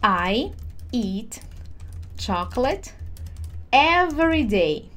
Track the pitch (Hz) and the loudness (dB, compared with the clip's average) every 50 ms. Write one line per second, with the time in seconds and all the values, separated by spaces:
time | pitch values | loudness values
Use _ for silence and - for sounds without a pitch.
0 | - 208 190 175 175 185 196 233 302 - - - - - - - - - - 247 | 4 4 4 4 2 2 2 0 0 -2 -6 -10 -12 -12 -10 -10 -10 -4 -2 -2
1 | 214 190 190 196 - 202 - - - - - - - - - - - - - - | -2 0 -2 -4 -6 -8 -12 -12 -12 -14 -14 -12 -12 -12 -12 -12 -12 -12 -12 -12
2 | - - - - - - 196 175 175 - - 254 247 269 - 196 - - - - | -12 -12 -10 -8 -4 -2 -2 -2 -2 -2 0 0 2 2 0 -2 -6 -14 -14 -12
3 | - - - - - - - - - - - - - - - 262 294 320 339 359 | -12 -12 -10 -10 -12 -12 -10 -10 -10 -10 -10 -12 -4 4 6 6 6 8 6 4
4 | 359 349 302 294 330 330 320 311 285 214 202 196 170 156 151 - - - - | 4 4 4 4 4 4 4 4 2 4 4 4 4 4 2 -2 -4 -12 -16